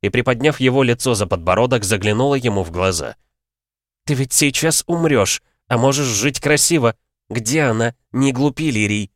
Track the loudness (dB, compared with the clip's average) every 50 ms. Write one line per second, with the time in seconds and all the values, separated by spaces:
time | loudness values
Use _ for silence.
0 | -6 -2 -2 0 0 0 -2 0 0 0 0 2 0 2 2 2 2 2 0 0
1 | 0 0 0 0 0 -2 -2 -2 0 0 2 2 2 2 0 -2 0 -2 -2 0
2 | 0 0 0 2 2 0 0 0 0 -2 -2 -2 -4 -4 -2 -2 -2 -2 -2 -4
3 | -6 -8 -12 -14 _ _ _ _ _ _ _ _ _ _ _ _ _ _ _ _
4 | _ -4 -2 -2 -2 -2 0 0 2 2 0 0 0 0 0 -2 -2 -2 -2 -2
5 | 0 2 2 2 2 0 -2 -6 -8 _ _ _ _ _ 0 2 2 2 2 2
6 | -2 -2 -2 0 -2 -2 -2 -2 0 0 2 2 2 2 2 2 2 0 0 -2
7 | _ _ _ _ _ _ -8 -6 -4 -2 0 0 2 2 2 0 0 -2 -2 _
8 | _ _ -2 0 0 0 2 0 0 -2 -2 -2 -4 -2 0 0 0 0 0 -2
9 | -4 -8 _